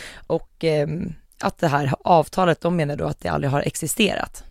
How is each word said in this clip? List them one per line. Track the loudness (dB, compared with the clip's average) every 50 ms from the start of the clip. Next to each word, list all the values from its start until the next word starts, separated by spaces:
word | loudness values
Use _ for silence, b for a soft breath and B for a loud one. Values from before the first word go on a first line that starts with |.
| B B B B B
och, | -4 -4 -4 -4 -8 _ -4 0
ehm, | 0 2 2 0 0 -2 -4 -6 -6 -8 -12 -18 _ _ -4
att | -4 -4 -2 0
det | 0 2
här | 2 2 2 0 -2 0 2
avtalet, | 4 6 6 4 2 0 2 2 2 2 2
de | 2 0 0
menar | 2 0 -2 -2
då | -4 -4
att | -4 -4 -4
det | -4 -4
aldrig | -2 0 0 0
har | 0 0
existerat. | 0 -2 -4 -4 -6 -4 0 0 0 0 2 -2 -6 -6 -8 -16 -18 -18